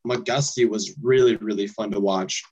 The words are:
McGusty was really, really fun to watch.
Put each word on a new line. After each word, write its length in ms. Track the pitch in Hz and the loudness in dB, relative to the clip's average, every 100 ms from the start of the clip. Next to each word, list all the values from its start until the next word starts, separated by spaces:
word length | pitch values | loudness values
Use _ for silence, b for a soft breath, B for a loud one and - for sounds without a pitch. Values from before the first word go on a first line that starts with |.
| 120 | -4
McGusty 600 | 123 113 135 143 - 117 | -4 -2 -2 0 0 0
was 260 | 107 101 - | 0 -6 -6
really, 340 | 120 131 123 107 | 2 4 6 4
really 300 | 107 101 101 | -2 -4 -4
fun 240 | - 107 | -6 -4
to 80 | 101 | -2
watch. 440 | 98 95 95 - - | 0 0 -2 -6 -10